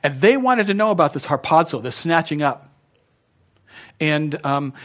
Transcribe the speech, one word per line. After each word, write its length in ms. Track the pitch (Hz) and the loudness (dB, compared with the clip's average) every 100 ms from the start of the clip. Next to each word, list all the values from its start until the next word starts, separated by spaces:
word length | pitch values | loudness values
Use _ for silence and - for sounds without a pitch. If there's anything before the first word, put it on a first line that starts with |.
And 200 | - 135 | -2 2
they 160 | 185 269 | 4 4
wanted 300 | 254 247 202 | 2 0 0
to 60 | |
know 180 | 202 220 | 0 0
about 200 | 190 151 | 2 0
this 140 | 143 - | 0 -4
harpazo, 580 | 139 - 160 165 127 | -4 2 2 2 -2
this 120 | 120 - | -6 -6
snatching 460 | 165 165 160 147 | 0 0 0 -2
up. 280 | 147 - - _ _ _ _ _ _ _ _ _ _ - - _ | -2 -4 -14 _ _ _ _ _ _ _ _ _ _ -20 -20 _
And, 400 | 156 151 151 147 143 | -2 0 -2 -6 -4
um, 280 | 143 139 135 | -4 -4 -12